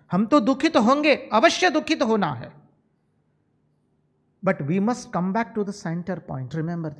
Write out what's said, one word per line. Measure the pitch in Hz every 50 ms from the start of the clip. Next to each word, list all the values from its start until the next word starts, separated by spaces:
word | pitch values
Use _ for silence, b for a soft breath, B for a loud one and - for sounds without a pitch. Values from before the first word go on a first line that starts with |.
| _ -
हम | - 180 220
तो | 202 294 294
दुखित | 226 226 269 269 - 330 - 302
होंगे, | 220 220 269 294 302 311 262 202 - - -
अवश्य | 214 240 339 - - 359 370
दुखित | 254 311 - - 311 - 285
होना | 220 226 220 190 156 139
है। | 117 - - - - - _ _ _ _ _ _ _ _ _ _ _ _ _ _ _ _ _ _ _ _ _ _ _ _ _ _ _ _ _ _ _ _ _ _ _ -
But | 185 190 190
we | 151 135 170 196
must | 196 226 247 240 - - - 175
come | 175 185 190
back | 226 233 - - 214
to | 208
the | 185 196 - - 175
center | 160 170 175 - 185 175 - -
point, | - 131 131 123 143
remember | 160 156 165 175 170 165 156 147 -